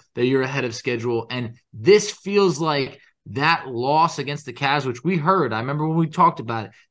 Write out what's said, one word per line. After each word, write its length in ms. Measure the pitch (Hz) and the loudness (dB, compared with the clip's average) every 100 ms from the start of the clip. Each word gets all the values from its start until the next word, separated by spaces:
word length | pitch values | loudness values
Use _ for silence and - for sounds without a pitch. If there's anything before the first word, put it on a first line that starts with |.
| _ 120 | _ -2
that 100 | 127 | 2
you're 180 | 135 | 2
ahead 200 | 131 139 | 0 -2
of 100 | 123 | -4
schedule. 540 | 117 123 117 120 117 - | -6 -4 -4 -2 -4 -4
And 280 | 123 117 - _ | -8 -8 -12 _
this 380 | 110 127 208 202 | -2 4 6 4
feels 500 | - 196 202 190 143 | -8 -2 2 2 2
like 400 | 160 143 127 - _ _ - | -2 -2 -4 -10 _ _ -12
that 360 | 113 156 165 135 | 0 2 2 -2
loss 520 | 117 131 156 165 156 | -4 0 2 2 0
against 260 | 135 147 131 | -6 -8 -10
the 80 | |
Cavs, 320 | 117 139 143 131 | -4 0 0 0
which 180 | 120 | -4
we 140 | 165 180 | -2 0
heard, 340 | 160 190 127 | 2 2 0
I 80 | 110 | -2
remember 260 | 127 151 156 | -4 -2 0
when 120 | 165 | 0
we 100 | 160 | 0
talked 320 | 180 170 165 | 4 2 2
about 280 | 113 113 101 | -6 -6 -6
it, 40 | _ _ | _ _